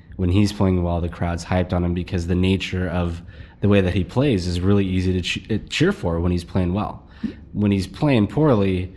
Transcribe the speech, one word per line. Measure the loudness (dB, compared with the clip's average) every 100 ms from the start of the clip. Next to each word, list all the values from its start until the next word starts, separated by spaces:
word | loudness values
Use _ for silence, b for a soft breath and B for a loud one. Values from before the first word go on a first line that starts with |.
| B -2
when | 2
he's | 4 2
playing | 2 2 2
well, | 0 -2
the | -4
crowd's | -4 -4 -4
hyped | -2 0 0
on | 0
him | 0
because | -2 -4 -4 -2
the |
nature | 2 2 2 -2 -4 -2
of | -2 -2 -4 B B B -2
the | 2
way | 4
that | 4
he | 0
plays | -2 0 2 0 0
is | 0
really | 2 2
easy | 2 0 0
to | 0
che-, | -2 -6 -4
uh, | -6 -4
cheer | 0 0
for | 0 -2 0
when | 0
he's | 0
playing | -2 -2 0
well. | -2 -4 -10 -18 B B B -10
When | -2 2
he's | 2 -2
playing | -2 2 2 2
poorly, | 2 4 4 2 0 -4